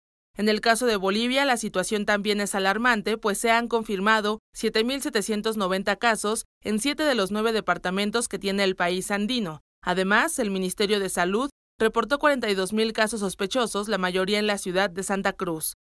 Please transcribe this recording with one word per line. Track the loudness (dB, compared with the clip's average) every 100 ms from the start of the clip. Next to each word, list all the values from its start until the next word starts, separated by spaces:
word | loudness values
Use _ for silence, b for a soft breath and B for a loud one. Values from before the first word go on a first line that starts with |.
| _ _ _ -2
En | 0
el | 2
caso | 4 4 2
de | 2
Bolivia, | 2 0 2 2 2
la | 0
situación | -2 -2 -2 -2 0
también | 0 0 0
es | 0
alarmante, | 0 0 2 2 2 0 -2
pues | -2 0
se | 2
han | 2 2
confirmado | -2 -2 0 2 4 2 -4 _
siete | -4 -2 0
mil | 0 0
setecientos | -2 -2 0 -2 -2 -2
noventa | 0 0 -2 0
casos | 2 2 0 -2 -6 _
en | -4 -2
siete | -2 0
de | 0 2
los | 0
nueve | 0 0
departamentos | 0 0 -2 0 -2 0 -2 -2
que | -4
tiene | -2 2 2
el | 2
país | 0 0 -2
andino. | -2 -2 -4 -6 -8 _ _
Además, | -2 0 4 4 2 0
el | -2
Ministerio | -2 -2 0 0 0
de | -2
Salud | -2 0 0 -4 -8 _ -2
reportó | 0 0 0 2
cuarenta | 2 2 0
y | 0
dos | 0
mil | 0 0
casos | 0 0 0
sospechosos, | -4 -4 -2 0 0 -2 -2
la | -2
mayoría | 0 0 0 0
en | 0
la | -2
ciudad | -2 0 0
de | -2
Santa | -4 -2 -2
Cruz. | -2 -4 -4 -6 -8